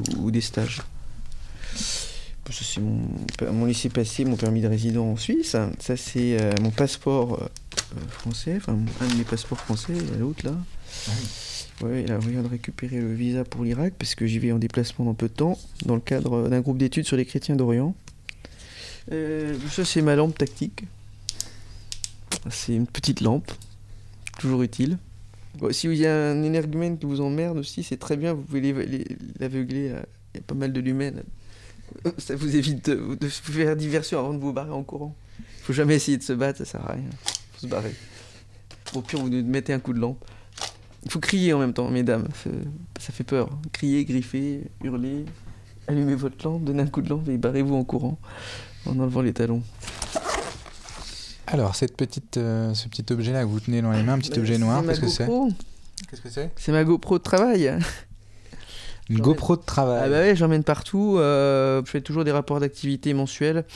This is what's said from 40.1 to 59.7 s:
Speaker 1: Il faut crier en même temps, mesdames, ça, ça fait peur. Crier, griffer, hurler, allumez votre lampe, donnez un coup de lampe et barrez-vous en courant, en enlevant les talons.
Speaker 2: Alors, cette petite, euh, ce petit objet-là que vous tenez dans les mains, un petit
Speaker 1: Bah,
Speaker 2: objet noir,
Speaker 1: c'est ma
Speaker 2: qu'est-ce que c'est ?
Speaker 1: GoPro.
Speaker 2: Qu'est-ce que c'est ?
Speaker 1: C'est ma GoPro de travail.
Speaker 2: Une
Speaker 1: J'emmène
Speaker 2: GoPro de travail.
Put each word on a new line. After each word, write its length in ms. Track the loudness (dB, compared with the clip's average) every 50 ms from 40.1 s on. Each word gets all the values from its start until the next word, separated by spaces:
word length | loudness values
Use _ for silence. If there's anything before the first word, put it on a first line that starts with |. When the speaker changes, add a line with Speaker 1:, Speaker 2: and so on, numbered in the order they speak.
| -2 -6 -10 -16 -18 -18 -20 -18 -12 -10 -10 -10 -10 -14 -20 -20 -18 -12 -10
Speaker 1:
Il 60 | -6
faut 100 | -4 -2
crier 320 | 0 2 4 6 6 6 6
en 40 | 6
même 140 | 4 2 2
temps, 160 | 0 0 2
mesdames, 380 | 2 2 4 4 4 2 2 -2 -4 -6 -6
ça, 60 | -4 -4 -4 -4 -6 -8 -10 -12 -12 -14 -12
ça 120 | -10 -10 -6
fait 120 | -6 -4
peur. 240 | 0 2 2 2 0 -2 -8 -8 -8 -6
Crier, 320 | -2 2 2 4 4 2
griffer, 600 | 2 0 0 0 -2 -2 -4 -2 -2 -4 -6 -8 -10 -10 -6 -6
hurler, 400 | -4 -2 -2 -2 -2 -2 -4 -6 -8 -10 -14 -14 -16 -16 -16 -18 -18 -18 -12 -4
allumez 300 | 0 2 2 4 4 2
votre 280 | 2 0 -2 -4 -2 -4
lampe, 180 | -2 -2 0 0
donnez 180 | 0 2 2 2
un 40 | 2
coup 120 | 2 0
de 80 | 0 0
lampe 200 | 0 0 0 0
et 100 | 0 2
barrez-vous 360 | 2 2 2 4 2 4 4
en 80 | 2 2
courant, 340 | 2 0 0 0 0 -4 -4 -8 -14 -14 -12 -12 -12 -12 -12 -12 -14 -14 -8 -4
en 140 | -2 0 2
enlevant 240 | 2 2 2 2 2
les 100 | 2 2
talons. 300 | 2 2 2 2 0 -2 -6 -10 -12 -12 -12 -8 -8 -8 -4 -4 -6 -4 -2 -4 -4 -4 -6 -10 -12 -14 -16 -16 -16 -16 -14 -14 -12 -12 -12 -12 -12 -14 -14 -14 -12 -6
Speaker 2:
Alors, 300 | -2 0 2 2 2 2
cette 200 | 2 0 0 0
petite, 420 | 0 -2 -2 -2 -8 -10 -4 -2 -2
euh, 360 | 0 2 2 2 2 0 0
ce 140 | -2 -2 -6
petit 160 | -6 -6 -4 -2 0
objet-là 300 | 0 0 0 2 2 0
que 40 | 0
vous 120 | 0 0
tenez 200 | 0 0 0 2
dans 120 | 4 4 4
les 100 | 4 4
mains, 120 | 4 4
un 40 | 2
petit 120 | 2 0
Speaker 1:
Bah, 80 | 0 2
Speaker 2:
objet 200 | 2 4 4 4
noir, 220 | 4 4 4 4
Speaker 1:
c'est 60 | 4
ma 60 | 2 2
Speaker 2:
qu'est-ce 60 | 2
que 80 | 2 2
c'est ? 180 | 2 2 2
Speaker 1:
GoPro. 220 | 2 4 4 4 2 2 0 -4 -10 -12 -16 -16 -14 -14 -14 -14 -12
Speaker 2:
Qu'est-ce 100 | -14 -14
que 80 | -14 -10
c'est ? 220 | -6 -4 -4 -4 -4
Speaker 1:
C'est 160 | -2 2 4 6
ma 100 | 6 8
GoPro 360 | 6 6 4 4 2 2 2
de 40 | 2
travail. 440 | 4 4 6 6 6 6 6 4 4 4 2 0 -2 -2 -8 -12 -16 -18 -20 -20 -20 -20 -20 -18 -16 -14 -14 -14 -12 -12 -12 -10 -10 -10 -10 -4 0
Speaker 2:
Une 100 | 2 4
Speaker 1:
J'emmène 40 | 6
Speaker 2:
GoPro 340 | 6 4 4 4 2 2
de 60 | 2 2
travail. 400 | 0